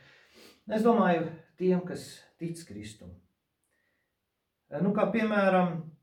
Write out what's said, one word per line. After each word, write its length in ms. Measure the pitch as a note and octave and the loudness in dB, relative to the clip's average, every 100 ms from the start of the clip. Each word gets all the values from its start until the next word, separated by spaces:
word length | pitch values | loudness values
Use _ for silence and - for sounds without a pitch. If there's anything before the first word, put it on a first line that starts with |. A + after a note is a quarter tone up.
| - - _ - - _ - | -20 -20 _ -20 -20 _ -4
Es 160 | A3 | 2
domāju, 460 | A#3 G3+ F#3 E3 D#3+ - - - | 4 4 4 2 0 -10 -18 -2
tiem, 240 | F3+ F3+ - | 2 2 0
kas 220 | - - - _ - | -12 -14 -20 _ -12
tic 240 | E3 D#3+ - | -10 -10 -14
Kristum. 480 | G2+ G#2 - F2 F2 _ _ _ _ _ _ _ _ _ _ _ _ _ _ - | -14 -14 -16 -20 -20 _ _ _ _ _ _ _ _ _ _ _ _ _ _ -12
Nu, 200 | D3 G3+ G#3+ | -2 0 2
kā 100 | F#3 | 0
piemēram 640 | A3+ A3 G3+ G3 F#3 F3 D#3+ - - | 0 0 2 4 4 2 -2 -10 -18